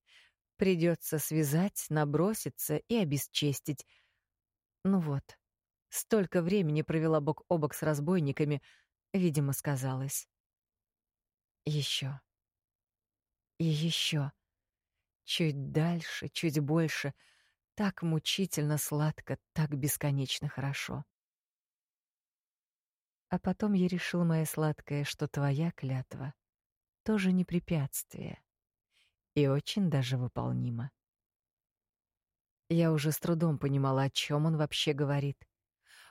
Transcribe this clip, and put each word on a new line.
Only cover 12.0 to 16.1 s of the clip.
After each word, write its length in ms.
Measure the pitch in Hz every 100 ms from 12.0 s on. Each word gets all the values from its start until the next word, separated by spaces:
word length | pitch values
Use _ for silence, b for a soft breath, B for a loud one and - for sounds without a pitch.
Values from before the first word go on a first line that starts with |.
| 135 139 _ _ _ _ _ _ _ _ _ _ _ _ _ -
И 60 |
ещё. 680 | 165 151 165 - - 156 143 - _ _ _ _ _ _ _ _
Чуть 480 | - - 165 143 139
дальше, 560 | 143 160 170 160